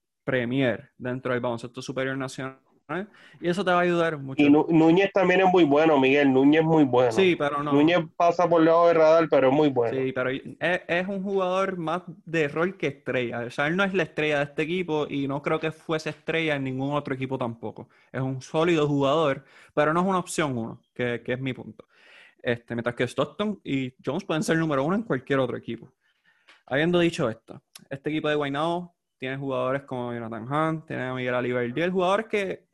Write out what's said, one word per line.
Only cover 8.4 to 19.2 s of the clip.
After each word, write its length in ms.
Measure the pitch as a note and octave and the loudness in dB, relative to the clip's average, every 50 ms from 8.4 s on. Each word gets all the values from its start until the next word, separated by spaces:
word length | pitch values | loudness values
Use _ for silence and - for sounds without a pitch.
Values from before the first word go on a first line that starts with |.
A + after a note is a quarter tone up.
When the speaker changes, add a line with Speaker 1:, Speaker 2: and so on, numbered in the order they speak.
| F3+ | 2
Speaker 2:
por 160 | E3 E3+ E3+ D#3+ | 4 4 4 6
debajo 260 | E3 E3 E3+ E3+ E3+ | 6 6 6 6 6
del 80 | E3+ | 6
radar, 300 | D#3+ D#3 D#3 D#3+ E3 E3 D#3 | 6 6 6 6 6 4 4
pero 180 | D#3 C#3 C3 C3 | 4 4 4 4
es 60 | C3+ | 4
muy 160 | D3+ D#3 D3 | 4 4 4
bueno. 280 | C3 B2 A#2 A2+ A#2+ C3 | 2 2 0 0 0 -2
Speaker 1:
Sí, 140 | C3 C3 C3 | -2 -2 -2
pero 160 | C3 B2+ B2+ | -2 -4 -4
es, 140 | C3+ C#3 - - B2+ - | -4 -6 -8 -12 -10 -4
es 480 | D3 E3 F3+ F3 - - E3+ F3 F#3 F#3+ | -2 -2 -2 -2 -2 -2 -4 -2 -2 -4
un 140 | G3+ G3 F#3+ | -6 -6 -6
jugador 560 | G3+ G3 G3 F#3 F3+ F#3 F#3+ F#3+ F#3+ F#3 F3+ | -4 -2 -2 -2 0 0 -2 -2 -2 -4 -6
más 240 | D#3+ D#3+ E3 F#3 F3+ - D#3+ - _ | -6 -6 -6 -6 -8 -12 -18 -18 _
de 200 | E3+ D#3 E3 D3+ C#3+ | -6 -2 -2 -2 -2
rol 280 | D3 D#3 E3+ F#3+ F#3+ | -2 -2 -4 -4 -4
que 120 | - - C#3+ | -4 -6 -6
estrella. 520 | C#3 - _ C3 B2 C3 B2 A#2 B2 A#2 | -6 -6 _ -4 -4 -2 -2 -4 -4 -6
O 100 | A#2+ A#2+ | -8 -8
sea, 180 | - - C#3+ D3+ | -4 -4 -2 -2
él 80 | E3+ | 0
no 80 | F#3 G3 | 0 -2
es 100 | G3 F#3+ | 0 0
la 80 | F#3 D#3+ | -2 -2
estrella 360 | D#3 - - D3+ D3+ D3 C#3+ | -2 -4 -4 -2 0 0 0
de 60 | C#3+ | -2
este 180 | C#3+ - - D#3 | -4 -4 -6 -4
equipo 420 | D3+ F3 F#3 F3+ E3+ D#3 D3+ D3 - | -2 -2 -4 -4 -2 -2 -4 -4 -4
y 180 | C#3 C#3 C#3 | -4 -6 -4
no 140 | C3+ C#3 C#3 | -4 -6 -6
creo 180 | C#3+ D#3 D#3+ D#3+ | -4 -4 -4 -2
que 140 | D#3+ D#3 D3+ | -4 -6 -8
fuese 380 | - - - D#3+ D#3 - D#3 | -10 -8 -6 -6 -6 -6 -8
estrella 460 | D3+ - _ - D#3+ E3 E3 D#3 D3 | -10 -10 _ -4 -4 -2 -2 -2 -2
en 80 | C#3 C3+ | -2 -4
ningún 280 | C3 B2+ C3 C3+ C#3 D3 | -6 -4 -4 -4 -2 -2
otro 220 | D3 C#3+ C#3+ C3+ | -4 -4 -4 -6
equipo 240 | B2+ C3 B2+ C3 B2+ | -6 -6 -6 -4 -4
tampoco. 500 | B2+ A#2 A#2 - - A2 - - - - _ _ _ _ - | -4 -6 -6 -8 -12 -14 -12 -14 -18 -20 _ _ _ _ -8
Es 80 | B2+ | -6
un 220 | C3+ C3 C3+ C3 - | -6 -6 -6 -8 -10
sólido 440 | - - D#3 D#3+ F3+ E3+ D#3 D3+ | -4 -2 0 0 2 2 2 2
jugador, 600 | D3 D3 C#3+ C#3 C3 C#3+ E3 | 0 0 0 2 2 2 2